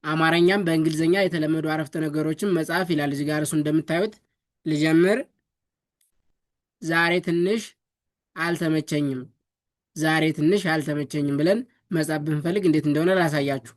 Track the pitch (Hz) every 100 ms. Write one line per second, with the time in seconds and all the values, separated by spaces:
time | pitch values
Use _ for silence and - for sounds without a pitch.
0 | 151 156 160 170 175 202 175 160 160 156
1 | 165 190 185 170 156 160 156 156 147 165
2 | 156 151 156 156 202 170 156 170 180 156
3 | 143 139 147 151 147 156 147 156 160 165
4 | 214 - _ _ _ _ - 151 156 160
5 | 180 226 285 _ _ _ _ _ _ _
6 | _ _ _ _ _ _ _ _ 160 165
7 | 170 175 175 170 180 226 214 _ _ _
8 | _ _ _ - 170 170 170 156 147 151
9 | 143 131 127 _ _ _ _ _ _ -
10 | 156 160 156 156 151 202 180 160 147 147
11 | 143 151 143 143 160 208 254 _ _ 170
12 | 156 156 147 151 165 196 185 156 147 147
13 | 170 190 165 147 139 135 -